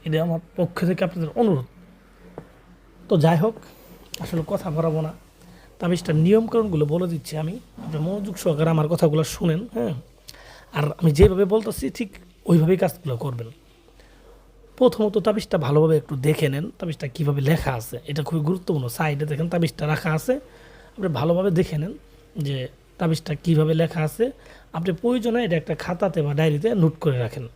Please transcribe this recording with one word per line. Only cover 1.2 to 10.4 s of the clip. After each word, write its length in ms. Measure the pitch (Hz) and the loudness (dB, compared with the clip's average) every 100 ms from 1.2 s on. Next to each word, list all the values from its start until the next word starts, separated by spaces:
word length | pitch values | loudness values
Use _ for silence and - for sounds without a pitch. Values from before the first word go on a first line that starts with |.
| 156 | -6
অনুরোধ। 300 | - 226 147 123 - - - - - - - - - - - - - - | 0 2 2 -2 -16 -20 -20 -20 -20 -20 -20 -20 -20 -20 -20 -20 -20 0
তো 80 | 185 | 4
যাই 200 | 160 165 | 4 4
হোক, 180 | 214 - - - - - - - | 0 -4 -20 -20 -20 -20 -18 -12
আসলে 220 | - 170 156 | -6 -6 -4
কথা 240 | 196 185 | -4 -4
বাড়াবো 300 | 156 165 156 | -2 0 -2
না, 120 | 156 - - _ - - - - | -4 -10 -20 _ -20 -20 -20 -6
তাবিজটার 380 | 175 175 175 156 | -2 -2 0 2
নিয়মকানুনগুলো 720 | 170 214 226 233 214 160 147 | 6 4 4 0 0 0 0
বলে 200 | 165 185 | 0 -2
দিচ্ছি 300 | 165 - 156 | -6 -6 -6
আমি, 220 | 156 226 - - 160 | -6 -8 -16 -16 -8
আপনি 140 | 156 | -4
মনোযোগ 360 | 160 202 196 175 | -4 -4 -6 -2
সহকারে 340 | 180 147 160 | -2 2 2
আমার 180 | 160 151 | 2 2
কথাগুলো 360 | 170 165 151 | 2 2 2
শুনেন। 420 | 151 - 170 160 240 | -2 -2 -2 -2 -4
হ্যাঁ, 220 | 226 233 127 - - - - | -4 -4 -6 -12 -20 -20 -20